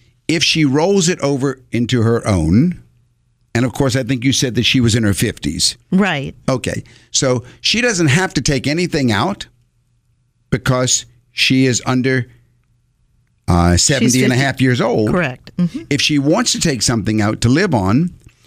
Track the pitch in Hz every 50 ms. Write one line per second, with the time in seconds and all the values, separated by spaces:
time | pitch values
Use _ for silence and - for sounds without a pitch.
0 | _ _ _ _ _ - 156 170 131 - - 160 156 139 127 151 160 190 202 196
1 | 170 170 180 - - 143 143 131 131 143 131 - - _ - 117 120 107 127 120
2 | 110 113 117 113 - - 98 87 78 78 90 110 151 180 170 - - _ _ _
3 | _ _ _ _ _ _ _ _ _ _ - 117 123 123 - - 143 131 110 131
4 | 131 110 139 120 117 135 123 - 147 127 107 127 110 - - 135 120 117 101 123
5 | 110 101 98 - 120 107 - - - 73 - - - - - - _ - 190 190
6 | 208 190 165 139 135 151 - - - - 135 120 - - 87 117 - - - -
7 | - _ - - 143 131 127 120 - - - - - - - 214 240 247 220 175
8 | 170 143 123 160 185 185 - 160 123 - 143 131 - 131 147 170 180 151 - 151
9 | 135 120 104 98 127 185 202 - - - _ _ _ _ _ _ _ _ _ _
10 | _ _ _ _ _ _ _ _ _ - - 127 - - 131 127 127 127 - -
11 | - - _ _ _ _ - - 175 170 131 131 131 131 120 - - - 127 127
12 | 123 135 131 127 117 - - _ _ _ _ _ _ _ _ _ _ _ _ _
13 | _ _ _ _ _ _ _ _ - - 90 87 85 87 87 87 - - 147 131
14 | - - - 127 - 101 - 120 139 135 - - 131 131 123 117 - 240 240 -
15 | 107 110 - 180 170 131 127 - - - - - 175 170 - 294 330 - 143 139
16 | - - 156 143 135 147 165 226 247 - - 233 - 170 139 113 - - 120 110
17 | 87 104 107 107 104 104 113 - - 117 127 160 202 196 147 110 92 92 104 139
18 | 175 175 - - _ - _ _ _